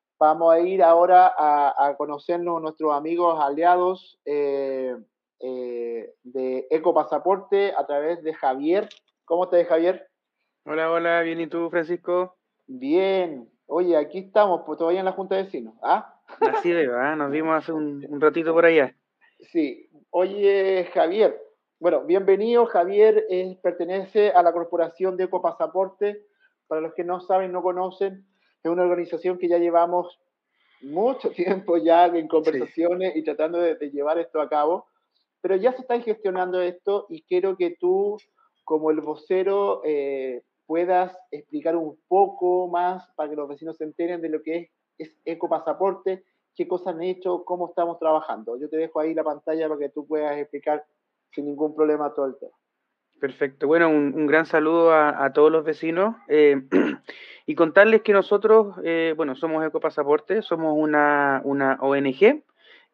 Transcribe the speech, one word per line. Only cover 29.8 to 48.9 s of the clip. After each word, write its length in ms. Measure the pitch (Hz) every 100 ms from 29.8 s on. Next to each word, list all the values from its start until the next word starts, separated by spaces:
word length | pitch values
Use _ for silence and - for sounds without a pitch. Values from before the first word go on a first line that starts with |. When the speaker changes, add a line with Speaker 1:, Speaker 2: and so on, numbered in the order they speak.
| 175 175 175 - _ _ _ _ _ _
Speaker 1:
mucho 480 | 135 160 240 254 -
<laughs> 20 |
tiempo 460 | - 175 190 190 170
ya 280 | 160 165 180
en 180 | 170
Speaker 2:
Sí. 40 | 156
Speaker 1:
conversaciones 880 | 165 156 143 120 - 170 180 190 156
y 80 |
tratando 340 | 156 147 156 170
de, 180 | 170 156
de 160 | 147
llevar 260 | 139 147 165
esto 220 | 165 156
a 100 | 143
cabo, 380 | 151 151 190 - _ _ _ _ _
pero 160 | 180 190
ya 160 | 233
se 80 | 254
está 180 | 254 240
gestionando 600 | 233 214 196 185 180 180
esto 440 | 180 180 - 202 202
y 140 | 160
quiero 340 | - 180 190 185
que 180 | 175 175
tú, 400 | 180 190 202 208 _ _ _ _
como 280 | - 156 156
el 100 | 156
vocero, 800 | 151 151 - 190 190 202 202 196
eh, 580 | 156 147 139 139 131 120 - _ -
puedas 520 | 165 175 180 180 - -
explicar 440 | 147 - 147 160 170
un 240 | 156 - -
poco 600 | 180 - - 180 180 180
más 360 | 175 180 185 - -
para 120 | 151
que 60 | 151
los 140 | 143
vecinos 260 | 143 160 160
se 80 |
enteren 380 | 156 151 170 170
de 80 | 165
lo 120 | 156
que 140 | 156 170
es, 120 | 170 _ _ -
es 200 | 151 _ -
Ecopasaporte, 1000 | 165 170 156 160 147 190 185 196 190 _ _ _ -
qué 100 | 175
cosas 300 | 180 185 165
han 80 |
hecho, 400 | 180 185 185 175
cómo 240 | 175 180 170
estamos 320 | 170 170 170
trabajando. 580 | 160 156 - 110 110 120
Yo 120 | 147
te 80 | 156
dejo 240 | 160